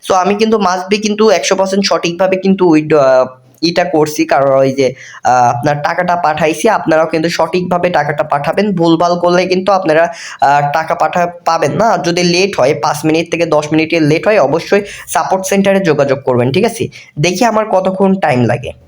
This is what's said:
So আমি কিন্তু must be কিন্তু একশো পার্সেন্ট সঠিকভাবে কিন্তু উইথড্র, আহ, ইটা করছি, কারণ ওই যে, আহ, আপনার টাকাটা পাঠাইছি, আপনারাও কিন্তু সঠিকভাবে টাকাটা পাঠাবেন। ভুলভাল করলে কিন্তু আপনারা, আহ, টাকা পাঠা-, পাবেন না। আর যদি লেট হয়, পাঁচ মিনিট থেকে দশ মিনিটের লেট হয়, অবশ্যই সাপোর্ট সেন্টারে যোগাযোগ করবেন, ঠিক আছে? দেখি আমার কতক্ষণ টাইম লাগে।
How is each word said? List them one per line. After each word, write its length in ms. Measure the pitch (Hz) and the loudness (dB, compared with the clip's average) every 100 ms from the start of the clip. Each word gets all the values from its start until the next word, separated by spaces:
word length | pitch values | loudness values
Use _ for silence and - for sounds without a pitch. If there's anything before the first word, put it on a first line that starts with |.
| - | -4
So 60 | |
আমি 200 | 190 180 | -2 -2
কিন্তু 240 | 208 220 220 | 0 0 0
must 360 | 190 185 190 | 0 -2 -2
be 60 | 208 | -2
কিন্তু 280 | 214 208 220 | -2 0 2
একশো 260 | 180 - 190 | 2 2 2
পার্সেন্ট 280 | 190 196 | 2 0
সঠিকভাবে 520 | 202 165 175 170 190 185 | 0 -2 -2 -2 0 0
কিন্তু 320 | 190 190 180 | 0 2 4
উইথড্র, 300 | 156 151 151 | 2 2 2
আহ, 280 | 135 131 127 - _ _ | 4 4 2 -6 _ _
ইটা 220 | 170 180 | -2 -2
করছি, 400 | 175 160 151 - | 0 0 0 -2
কারণ 340 | 160 156 139 135 | 0 2 2 2
ওই 140 | 135 | 2
যে, 220 | 127 131 - - - | 0 -2 -2 -20 -6
আহ, 320 | - 127 120 123 | 0 2 2 0
আপনার 260 | 143 147 | -2 -2
টাকাটা 340 | 165 170 175 175 | -2 -2 -2 0
পাঠাইছি, 520 | 151 151 160 165 220 | -2 0 -2 0 0
আপনারাও 380 | 185 - 160 160 | 0 2 0 2
কিন্তু 220 | 165 170 | 0 -2
সঠিকভাবে 640 | 170 165 185 180 180 180 | -2 -2 -2 -2 -2 0
টাকাটা 340 | 165 147 143 | -2 -2 -4
পাঠাবেন। 500 | 147 143 143 196 208 | -2 -2 -2 -2 -2
ভুলভাল 440 | 175 165 165 175 175 | 0 0 2 0 0
করলে 280 | 175 175 185 | 0 0 0
কিন্তু 260 | 185 190 | 0 2
আপনারা, 400 | 190 160 156 170 - - - | 0 2 2 2 -2 -16 -2
আহ, 300 | 127 143 143 | 2 2 0
টাকা 220 | 156 160 | -2 -4
পাঠা-, 360 | 165 156 180 175 - | -2 -2 0 -4 -4
পাবেন 280 | - 165 156 | -2 0 -2
না। 120 | 151 | 0
আর 140 | 226 185 | 0 0
যদি 240 | 170 175 | 0 0
লেট 380 | 175 175 196 - | 0 0 0 0
হয়, 140 | 131 | 0
পাঁচ 220 | 156 156 147 | 0 -2 -2
মিনিট 260 | 156 160 165 | 0 0 -2
থেকে 160 | 170 170 | -4 0
দশ 180 | 151 151 | 0 0
মিনিটের 300 | 156 156 170 | -2 0 0
লেট 240 | 147 156 196 | 2 2 2
হয়, 140 | 214 | 2
অবশ্যই 400 | 135 160 - 202 202 - - | 2 -2 0 -2 -2 -14 -6
সাপোর্ট 380 | 233 - 185 190 | -4 -2 -4 0
সেন্টারে 340 | 196 196 190 | 0 2 2
যোগাযোগ 380 | 180 147 139 127 | 0 0 0 -2
করবেন, 300 | - 123 120 | 0 0 0
ঠিক 120 | 175 | 0
আছে? 240 | 220 - - - - - | -2 -4 -8 -10 -16 -4
দেখি 240 | 170 180 | -2 0
আমার 220 | 233 214 214 | 0 0 0
কতক্ষণ 480 | 190 190 185 196 | 0 0 0 0
টাইম 300 | 190 160 127 | 2 0 2
লাগে। 280 | 113 - 80 - | 0 -2 -6 -16